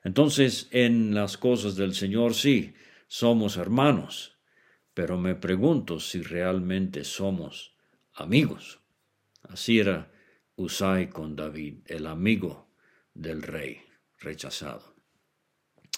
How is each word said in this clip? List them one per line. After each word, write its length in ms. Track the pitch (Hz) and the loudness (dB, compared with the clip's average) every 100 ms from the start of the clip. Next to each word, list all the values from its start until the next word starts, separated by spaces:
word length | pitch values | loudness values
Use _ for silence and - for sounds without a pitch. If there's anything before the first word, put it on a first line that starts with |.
Entonces, 680 | 95 95 147 147 131 - - | -2 2 4 4 4 2 0
en 420 | 123 120 117 110 | 2 4 4 2
las 240 | 104 101 - | 2 -2 0
cosas 380 | 123 117 101 95 | 2 2 0 -2
del 180 | 95 | -2
Señor, 400 | 92 98 110 117 | -2 -2 2 2
sí, 400 | 113 143 120 - - - _ - | 2 4 4 2 -10 -20 _ -14
somos 500 | - 120 117 104 92 | 0 4 4 2 -2
hermanos, 800 | 85 120 143 101 71 - - _ _ _ _ _ _ | 0 4 4 4 0 -10 -14 _ _ _ _ _ _
pero 240 | - 85 90 | -6 -2 0
me 180 | 92 90 | -2 -2
pregunto 640 | 90 92 143 151 - 80 | 0 2 2 2 -2 -8
si 220 | - 92 | -6 -8
realmente 840 | 82 87 92 92 90 95 92 73 | -6 -4 -2 -2 0 -2 -2 -6
somos 720 | 71 - 98 92 76 - - _ _ _ _ | -10 -4 -4 -4 -6 -14 -18 _ _ _ _
amigos. 680 | - 76 120 113 - - - _ _ _ _ _ _ | -12 0 2 2 -2 -14 -20 _ _ _ _ _ _
Así 360 | - 95 - 113 | -18 -6 2 4
era 320 | 98 82 82 _ _ _ _ - | 4 0 -4 _ _ _ _ -8
Husai 540 | 90 - 95 92 87 | -6 0 2 2 0
con 260 | - 78 76 | -6 -10 -8
David, 440 | 78 78 73 73 - | -8 -8 -12 -14 -12
el 180 | 82 80 | -10 -8
amigo 640 | 80 101 104 90 - _ _ _ _ _ | -2 0 0 -2 -10 _ _ _ _ _
del 280 | - 80 78 | -12 -10 -8
rey 380 | - 76 67 - - _ _ _ | -8 -8 -10 -14 -20 _ _ _
rechazado. 720 | 78 76 67 - 73 55 - _ _ _ _ _ _ _ _ _ _ | -14 -12 -12 -10 -10 -12 -16 _ _ _ _ _ _ _ _ _ _